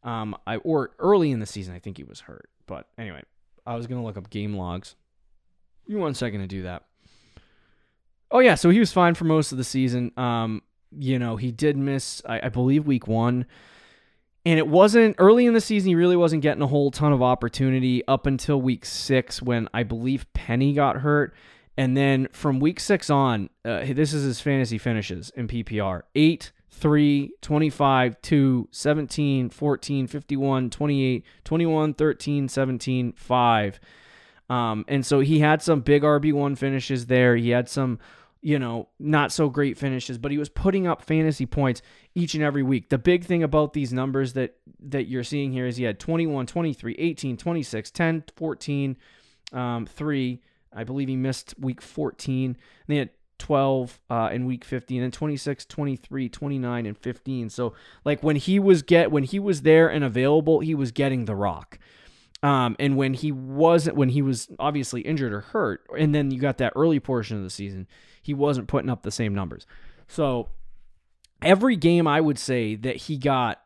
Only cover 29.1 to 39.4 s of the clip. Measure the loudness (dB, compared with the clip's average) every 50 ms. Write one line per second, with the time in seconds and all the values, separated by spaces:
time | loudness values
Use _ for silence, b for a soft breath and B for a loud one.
29.1 | -4 -2 0 0 0 0 -2 -4 -6 -4 -2 -2 -2 -2 -4 -6 -4 -4 -4 -4
30.1 | -8 -12 -8 _ -4 -2 0 0 0 0 -2 -4 -4 -4 -2 0 0 0 0 0
31.1 | 0 -2 b b b b b -4 -2 0 0 2 2 2 0 -2 0 0 0 0
32.1 | 0 -2 -4 -4 -2 -2 -2 -2 -2 -2 -2 -2 -2 -6 -4 -4 -2 -2 -2 -4
33.1 | -6 -10 -4 -2 0 2 4 4 4 2 2 -2 -6 -10 b b b b b b
34.1 | b b b b b b b _ -4 -2 -2 -2 -4 -4 -4 -2 -2 -2 0 2
35.1 | 2 2 4 4 4 4 4 4 4 2 2 0 0 2 4 4 4 4 6 4
36.1 | 2 4 2 0 0 0 0 -2 -2 -2 -2 -2 -2 -2 -4 -4 -4 -6 -2 2
37.1 | 2 4 6 6 4 4 2 2 0 0 0 -2 -4 -4 -2 -2 -4 -6 b b
38.1 | b b b b b b -2 -2 0 0 0 -4 -6 -8 -10 _ _ _ -2 2
39.1 | 2 2 2 0 0 0